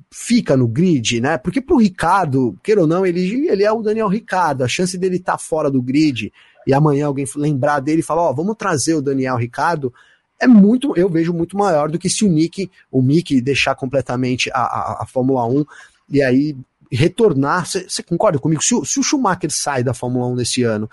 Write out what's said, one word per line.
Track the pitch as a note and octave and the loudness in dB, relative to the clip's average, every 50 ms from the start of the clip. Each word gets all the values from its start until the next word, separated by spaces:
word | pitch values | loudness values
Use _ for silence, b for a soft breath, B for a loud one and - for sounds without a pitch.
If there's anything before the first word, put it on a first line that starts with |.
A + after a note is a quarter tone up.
| - _ | -18 _
fica | - - - - - - - - C#3+ | -18 -10 -4 0 0 0 2 2 2
no | C3 B2 A2+ | 2 2 2
grid, | A2 C#3+ F#3 F#3 D#3 B2 A2 - A#2+ A2+ | 0 2 2 2 2 2 0 -2 -2 -2
né? | B2 D3 E3 | 0 0 -2
Porque | D#3 - F3+ - C4+ | -2 -4 -4 -4 -4
pro | B3 - F4+ B3 | -2 2 2 4
Ricardo, | G#3+ F#3 F#3 - - E3+ F#3+ G3 F3 C#3+ B2+ C3+ B2+ A2 - - | 4 2 0 -2 0 0 2 2 2 0 0 0 0 0 -2 -4
queira | - G3+ A3 G3+ | -2 0 2 4
ou | D#3+ | 4
não, | D3+ E3 F#3 F#3+ | 2 2 2 0
ele, | F3+ E3+ F3+ F3+ F#3 A#3 C4+ D#4 F4 | 0 0 0 -2 -2 -2 -2 -2 0
ele | G#3+ F#3+ G#3 | 0 2 2
é | G#3+ | 0
o | A3 A#3 | 0 0
Daniel | G#3 G#3+ G#3+ A3 A3 | -2 -2 -2 0 0
Ricciardo. | F#3+ F#3 A#3 - - F#3+ F#3 F3 D3+ C#3 B2+ | -2 -2 -4 -4 -4 -2 0 0 0 0 -2
A | B2+ A#2+ | -2 -2
chance | - - F#3 F3+ F#3+ | -2 -2 -2 -2 -2
dele | F3 F#3 F#3 F3+ F3+ | -2 -2 -2 -2 -2
tá | - - E3+ | -2 -4 -4
fora | - - - E3 D#3 D3+ C#3+ | -4 -4 -4 -4 -2 0 0
do | C#3 B2+ | 0 0
grid | B2 C3 C3 D3+ D#3 D3 B2 A2 G#2+ - b b b b b b b | 0 0 0 2 2 2 0 -2 -6 -10 b b b b b b b
e | C3+ | 2
amanhã | C3+ C#3+ D#3 D3+ C#3 C#3+ D3 D3 | 2 4 4 4 2 2 0 -2
alguém | C3+ C#3 C#3 - - | -2 -4 -6 -6 -4
lembrar | D3 D3 D#3 D3 B2+ C#3 D3 D3 C#3+ | -4 -2 -2 0 0 0 0 0 0
dele | C3 D3+ D#3+ E3 | 0 0 0 0
e | - | 0
falar, | - D3+ E3 | 0 0 0
"Ó, | F3 D#3 | 0 0
vamos | B2 C#3+ F3 G#3+ A3 | 0 -2 -4 -4 -4
trazer | - F#3+ F#3+ E3 B2 - D#3+ E3 | -4 -4 -2 -2 -2 0 0 -2
o | D3+ | 0
Daniel | C3 C#3+ C3+ C3+ C3 B2+ B2+ | 0 -2 -2 -2 -2 -2 -2
Ricciardo", | A#2 A#2+ A#2+ - C3+ D3 E3+ E3+ D3+ C3+ A#2+ b b b b b b b b _ - | -2 -4 -4 -4 -2 -2 -2 -2 -2 -4 -6 b b b b b b b b _ 0
é | - | 4
muito, | B3+ A#3 G3+ F#3+ G#3 B3 B3+ C#4+ C#4+ - | 8 8 8 8 6 4 2 0 0 0
eu | E3+ F#3 G3 | 2 2 2
vejo | D#3+ E3 E3 F3 F3 | 2 0 0 0 -2
muito | E3 E3+ F3 F#3+ G3+ | -2 -4 -4 -2 0
maior | G3+ F#3+ D#3+ D3 D3+ D#3 | 2 2 2 2 0 0
do | D#3+ D#3+ | -2 -2
que | - F3+ | -2 -2
se | - - A3 | -2 0 2
o | F#3+ | 2
Nick, | D#3+ D3+ D#3+ E3 - G3 F#3 - b b b b | 4 2 2 0 -2 -6 -10 -10 b b b b
o | - C3 | 0 2
Mick | B2+ C3+ D3 F3 E3+ - C#3+ B2 | 2 4 2 2 2 2 0 0
deixar | A#2+ C#3 C3+ - - C#3 C3 | 0 0 0 0 0 0 -2
completamente | - C3+ B2+ C#3 C3+ B2+ - B2 B2+ B2+ B2 B2+ A#2+ - - | -2 -4 -4 -2 -2 -2 -2 -2 -2 -2 -2 -2 -2 -4 -4
a, | - B2+ | -2 -2
a, | A2 - - A2 - - G#2+ - | -2 -2 -2 -4 -6 -6 -6 -8
a | A2+ | -8
Fórmula | - - C3 B2+ C3+ C3+ B2 A#2 | -6 -4 -2 0 0 0 0 0
um | A#2 C3 D3 D3 - B B B B B B B - | 0 0 -2 -2 -4 B B B B B B B -2
e | C#3+ C#3 | 0 2
aí | C#3 B2+ B2+ C3+ D3 D#3 C#3+ B2+ - _ _ _ _ - | 2 4 2 2 0 -2 -4 -10 -14 _ _ _ _ -6
retornar. | C#3 A2 D#3+ F3 - - A3+ G3 C#3 C3+ C#3 D3 E3+ F3+ - | -2 0 0 0 2 2 2 2 2 2 0 0 0 -2 -2
Cê, | - - F#3 - - | -4 -6 -8 -6 -8
cê | - - | -10 -10
concorda | - - E3+ - A3 G#3 D#3 C3 | -6 -4 -2 0 2 2 0 0
comigo? | - D#3+ D#3+ C#3+ | 0 0 0 0
Se | - - B3 | 0 0 0
o, | A3+ C#3 | 0 -2
se | - - C#4 | -2 -2 -2
o | |
Schumacher | - - D4+ C4+ A#3+ F#3+ E3+ F3+ - D3+ | -2 -2 0 0 0 0 -2 -2 -4 -6
sai | - - - D3+ C#3 B2+ | -6 -4 -4 -4 -2 -2
da | A#2+ C3 | -2 -2
Fórmula | A#2+ - B2+ B2+ B2+ B2 B2 B2 | -4 -4 -4 -4 -2 -2 -2 -2
um | B2 | -2
nesse | B2 A#2+ - - B2+ | -4 -4 -2 -2 0
ano, | A#2+ A2+ G#2+ G#2+ G#2+ - | 0 0 0 -2 -4 -8